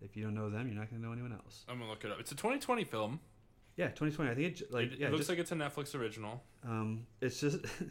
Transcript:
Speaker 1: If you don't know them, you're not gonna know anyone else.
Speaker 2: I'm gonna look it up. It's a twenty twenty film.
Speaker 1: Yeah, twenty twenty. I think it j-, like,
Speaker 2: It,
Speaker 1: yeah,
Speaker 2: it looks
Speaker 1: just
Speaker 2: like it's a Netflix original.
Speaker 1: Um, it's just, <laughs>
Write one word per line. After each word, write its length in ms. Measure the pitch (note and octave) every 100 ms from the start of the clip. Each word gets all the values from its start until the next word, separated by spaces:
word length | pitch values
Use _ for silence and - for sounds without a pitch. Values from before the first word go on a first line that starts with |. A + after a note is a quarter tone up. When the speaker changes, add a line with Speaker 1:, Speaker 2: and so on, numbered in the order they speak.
Speaker 1:
If 160 | G2+ G#2+
you 60 |
don't 120 | G#2+
know 140 | G#2+ G#2+
them, 200 | G#2+ B2+
you're 80 | G#2
not 120 | A2
gonna 140 | A#2
know 100 | A2+
anyone 200 | A#2 A#2+
else. 320 | G2 G2+ - -
Speaker 2:
I'm 100 | B2
gonna 100 | A2+
look 140 | G#2+
it 80 | G#2+
up. 80 | G2+
It's 100 | -
a 60 | C#3+
twenty 240 | A3 C#4
twenty 240 | - A#3+
film. 340 | E3 A2 G#2+ D3 - - - - - -
Speaker 1:
Yeah, 120 | D#3+
twenty 240 | - D3+
twenty. 160 | D3 C#3
I 40 | B2
think 100 | E3+
it 100 | -
j-, 60 | -
like, 220 | B2 A#2
Speaker 2:
It, 60 | C3+
Speaker 1:
yeah, 60 | C#3+
Speaker 2:
it 20 |
looks 120 | D3+
Speaker 1:
just 60 | D3
Speaker 2:
like 120 | F3
it's 100 | F3
a 60 | E3+
Netflix 360 | C#3+ D3 C3+ C#3
original. 440 | A2+ A2 G#2+ B2+ - -
Speaker 1:
Um, 400 | B2 A2 G#2+ A2 A#2 -
it's 200 | B2+ -
just, 180 | D3 D3
<laughs> 60 | - - F3